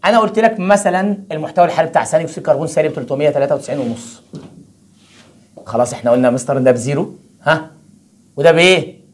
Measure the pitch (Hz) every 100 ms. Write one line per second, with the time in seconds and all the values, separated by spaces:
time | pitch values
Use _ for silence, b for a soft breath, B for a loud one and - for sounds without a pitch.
0 | 185 226 220 220 220 220 185 202 196 180
1 | 196 196 - 156 156 - 175 - 160 165
2 | 113 156 160 - 156 139 160 - 156 147
3 | 120 139 151 143 139 139 - 143 120 117
4 | - - _ - - - - _ _ _
5 | b b b b b - - 113 120 -
6 | 120 123 127 127 - 135 127 120 120 143
7 | - - _ _ 147 156 - _ _ _
8 | _ _ _ - 160 165 180 185 - -
9 | _